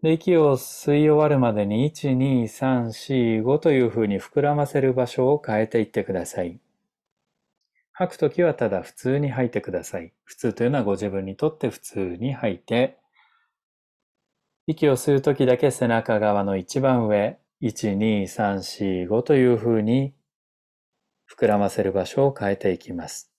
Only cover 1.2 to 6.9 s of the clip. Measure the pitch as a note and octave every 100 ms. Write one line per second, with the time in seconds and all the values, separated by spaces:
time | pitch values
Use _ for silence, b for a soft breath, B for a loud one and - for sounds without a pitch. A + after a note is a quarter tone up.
1.2 | D3+ C#3+ B2 G#2+ G2+ G#2+ C#3+ D#3 C#3+ B2+
2.2 | C3+ C3 A2+ - C3 B2+ A#2 A2 - C3+
3.2 | A#2 A2 A2+ D3 E3 C3+ B2 G#2+ A2 G2
4.2 | - - C#3+ D3 C#3+ D3 C3 B2+ B2 -
5.2 | B2+ D3 - A2 A2 A#2 G#2+ - G2 F#2+
6.2 | E2 - F2 F2 _ _ _